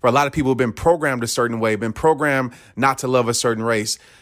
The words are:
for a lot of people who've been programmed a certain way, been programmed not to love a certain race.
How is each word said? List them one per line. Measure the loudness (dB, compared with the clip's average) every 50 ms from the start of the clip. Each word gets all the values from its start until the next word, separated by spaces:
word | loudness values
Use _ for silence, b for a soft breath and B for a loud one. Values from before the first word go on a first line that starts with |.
for | 0 2
a |
lot | 2 2 2 0
of | -2
people | -2 0 0
who've | 0 0
been | 0 -2 -2
programmed | 0 2 2 2 2 0 -2 -2 -2 -4
a | -4
certain | -2 0 0 -2 0 0
way, | 0 0 0 0
been | -2 -6 -4
programmed | 0 2 2 2 2 0 0 0 0 -2 -4 B B B B B
not | 0 2 2 2 0
to | -2 0
love | 2 2 2 2
a | 0
certain | 0 0 0 -2 0 0
race. | -2 0 -2 -2 -4 -6 -10 b b b b